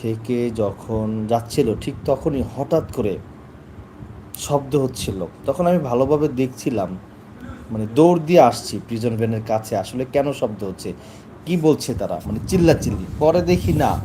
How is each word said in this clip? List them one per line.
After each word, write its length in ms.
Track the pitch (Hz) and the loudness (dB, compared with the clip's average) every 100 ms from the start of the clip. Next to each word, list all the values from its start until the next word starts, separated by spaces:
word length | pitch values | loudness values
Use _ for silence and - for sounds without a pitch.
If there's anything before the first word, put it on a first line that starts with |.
থেকে 480 | 113 113 113 120 120 | -6 -4 -2 -2 -2
যখন 760 | 110 101 98 - 110 107 110 107 | 0 -2 -4 -6 -4 -2 -2 0
যাচ্ছিল, 460 | 117 113 - 120 104 | 0 0 0 0 0
ঠিক 140 | - - | -4 -6
তখনই 400 | - 135 165 139 113 120 | -2 0 0 -2 -4 -4
হঠাৎ 360 | 135 160 - | -2 0 0
করে 260 | - 104 90 - - - - - - - - - - - | -2 -2 -4 -8 -18 -20 -20 -20 -18 -18 -18 -18 -18 -16
শব্দ 420 | - - 143 131 143 | -12 -2 -2 2 0
হচ্ছিল। 500 | 131 - - 95 85 - - | 0 -2 -6 -4 -6 -6 -4
তখন 200 | 135 175 | 0 2
আমি 120 | 175 | 2
ভালোভাবে 500 | 139 120 135 151 147 | 2 2 2 2 2
দেখছিলাম, 720 | 127 131 - - 117 90 92 - - - - - - - | 0 -2 -2 -4 -2 -2 -6 -14 -20 -20 -18 -16 -16 -10
মানে, 160 | 110 107 | -6 -2
দৌড় 260 | 117 165 175 156 | 6 6 6 4
দিয়ে 140 | 175 | 8
আসছি 400 | 127 113 - 107 - | 8 6 -4 -8 -6
প্রিজন 300 | 113 117 110 | -4 -2 0
ভ্যানের 240 | 110 110 110 | 0 -2 -2
কাছে, 300 | 110 110 107 | -2 0 -4
আসলে 280 | 92 123 127 | -4 -6 -2
কেন 200 | 143 139 | 0 0
শব্দ 320 | 135 120 101 | 0 -4 -4
হচ্ছে, 280 | 98 92 101 87 - - - - - | -8 -8 -10 -10 -14 -18 -20 -12 -2
কি 100 | 175 | 2
বলছে 380 | 156 131 - | 4 4 0
তারা, 260 | 113 - 87 104 | -4 -4 -4 -4
মানে, 120 | 104 - | -6 0
চিল্লাচিল্লি। 560 | 185 170 147 - 101 - - | 4 6 6 4 -4 -6 0
পরে 240 | 151 175 | 4 4
দেখি 300 | 170 180 - | 4 2 2
না, 260 | 151 135 90 | 2 2 0